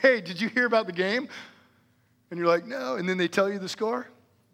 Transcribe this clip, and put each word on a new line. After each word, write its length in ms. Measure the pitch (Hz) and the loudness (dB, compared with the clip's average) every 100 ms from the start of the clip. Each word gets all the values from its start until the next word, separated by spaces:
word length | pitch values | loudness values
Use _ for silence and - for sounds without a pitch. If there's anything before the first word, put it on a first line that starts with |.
"Hey, 200 | 269 233 | 4 4
did 180 | 170 175 | -2 -6
you 80 | 220 | -2
hear 160 | 247 | 0
about 220 | 247 226 185 | 2 2 0
the 60 | |
game?" 360 | 175 190 240 269 - - - _ _ _ _ _ _ _ | -2 0 0 -4 -12 -18 -20 _ _ _ _ _ _ _
And 100 | 175 | 0
you're 80 | 170 | 2
like, 180 | 170 196 | 2 0
"No." 300 | 262 254 233 | -8 -4 -2
And 120 | 180 | -2
then 100 | 185 | 0
they 100 | 170 | 2
tell 200 | - 196 | 2 0
you 60 | 202 | -2
the 100 | 185 | -8
score. 400 | - 220 247 - - _ _ _ | -4 -4 -4 -8 -18 _ _ _